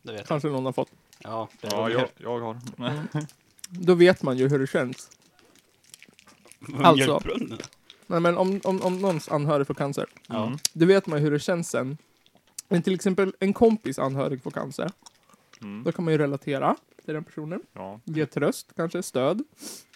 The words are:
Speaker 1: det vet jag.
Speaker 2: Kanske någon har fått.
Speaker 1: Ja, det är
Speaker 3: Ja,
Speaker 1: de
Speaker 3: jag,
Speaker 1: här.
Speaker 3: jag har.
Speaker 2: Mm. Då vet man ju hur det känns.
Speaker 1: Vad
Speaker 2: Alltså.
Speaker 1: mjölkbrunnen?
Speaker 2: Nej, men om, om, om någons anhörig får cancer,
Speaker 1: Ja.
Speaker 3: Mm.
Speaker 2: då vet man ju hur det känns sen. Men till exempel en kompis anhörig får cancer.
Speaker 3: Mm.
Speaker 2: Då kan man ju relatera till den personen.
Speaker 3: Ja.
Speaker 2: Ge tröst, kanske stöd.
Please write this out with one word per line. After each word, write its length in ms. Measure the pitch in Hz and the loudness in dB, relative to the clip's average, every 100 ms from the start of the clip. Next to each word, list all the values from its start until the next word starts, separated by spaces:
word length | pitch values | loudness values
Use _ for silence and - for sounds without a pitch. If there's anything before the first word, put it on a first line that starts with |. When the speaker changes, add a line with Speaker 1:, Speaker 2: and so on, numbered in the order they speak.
Speaker 1:
det 100 | 123 | -14
vet 80 | 107 | -10
jag. 80 | - | -4
Speaker 2:
Kanske 200 | 156 151 | -4 -2
någon 160 | 135 | -2
har 80 | 131 | -4
fått. 180 | 127 139 _ _ - | -4 -6 _ _ -20
Speaker 1:
Ja, 300 | - 113 110 - | -10 -8 -8 -10
det 60 | 113 | -6
är 40 | |
Speaker 3:
Ja, 140 | 104 113 | -2 -2
Speaker 1:
de 40 | |
Speaker 3:
jag, 60 | 120 | 0
Speaker 1:
här. 100 | 127 - | -2 -6
Speaker 3:
jag 240 | 110 120 | -8 -6
har. 200 | 113 117 123 - | -6 -10 -14 -8
Speaker 2:
Mm. 280 | 123 147 156 151 151 - _ _ - | -6 -6 -6 -8 -8 -14 _ _ -16
Då 260 | 180 175 | -2 4
vet 280 | 175 175 190 | 8 8 6
man 160 | 143 127 | 0 2
ju 100 | 135 | 2
hur 100 | 143 | 2
det 80 | 135 | 0
känns. 440 | 139 127 127 - _ _ _ _ _ _ _ _ - - _ - _ - - | 0 -2 -6 -16 _ _ _ _ _ _ _ _ -20 -20 _ -20 _ -20 -20
Speaker 1:
Vad 280 | - 135 175 | -10 4 6
Speaker 2:
Alltså. 200 | 147 131 | 6 6
Speaker 1:
mjölkbrunnen? 520 | - - - - 113 - _ _ - - | 2 -2 -4 -6 -10 -14 _ _ -18 -4
Speaker 2:
Nej, 140 | 175 | 2
men 180 | 170 175 | 2 4
om, 220 | 185 196 | 2 0
om, 180 | 185 190 | -2 0
om 160 | 185 185 | 0 0
någons 280 | 196 160 - | 0 0 -2
anhörig 380 | 151 147 147 139 | -2 2 2 0
får 80 | |
cancer, 320 | 143 143 135 - - - | -2 -4 -4 -6 -10 -8
Speaker 1:
Ja. 200 | 113 110 | -4 -4
Speaker 3:
Mm. 120 | 143 - | -4 -2
Speaker 2:
då 140 | 160 170 | 2 6
vet 200 | 196 190 | 6 4
man 120 | 151 | 0
ju 60 | |
hur 60 | 151 | 0
det 80 | 147 | 0
känns 320 | - 175 170 | 0 -2 -2
sen. 280 | 123 131 151 _ _ _ _ _ - - | -4 -4 -8 _ _ _ _ _ -14 -2
Men 140 | 175 | 0
till 120 | 190 | 2
exempel 400 | 185 202 185 190 - | 0 0 2 0 0
en 120 | 196 | 0
kompis 460 | 202 226 220 - 135 | 6 6 4 -2 -2
anhörig 440 | 135 135 143 131 | -2 0 -2 -2
får 80 | - | -6
cancer. 400 | - 139 - 175 - - _ _ _ _ - | -8 -6 -6 -6 -8 -20 _ _ _ _ -16
Speaker 3:
Mm. 240 | 101 104 | -12 -6
Speaker 2:
Då 80 | 147 | -4
kan 120 | 165 | -2
man 80 | 165 | 2
ju 60 | 156 | 2
relatera 580 | 143 139 - 135 139 277 _ _ | 2 -2 -4 -2 0 -2 _ _
till 100 | - | -10
den 100 | 156 | -8
personen. 380 | 165 - 156 190 392 | -10 -12 -10 -10 -12
Speaker 3:
Ja. 280 | - 92 107 | -14 -12 -12
Speaker 2:
Ge 220 | - 156 147 | -6 -2 -2
tröst, 460 | - 151 - - - | 0 0 -2 -8 -6
kanske 260 | 165 175 | -4 -4
stöd. 400 | - 131 131 202 302 - - - - | -4 0 2 0 -4 -12 -18 -18 -18